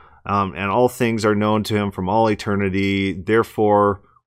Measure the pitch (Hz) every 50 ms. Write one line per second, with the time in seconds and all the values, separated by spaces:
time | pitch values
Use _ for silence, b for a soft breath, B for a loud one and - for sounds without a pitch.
0 | b b b b b - 101 101 98 95 65 87 98 98 98 120 127 123 - -
1 | 123 113 117 107 110 107 104 104 107 104 107 107 104 - 107 104 104 101 - 104
2 | 92 90 104 110 113 110 104 - - 110 101 98 101 95 90 98 98 98 98 98
3 | 95 95 85 92 82 107 110 117 107 - - - 107 104 104 104 104 101 98 -
4 | _ b b b b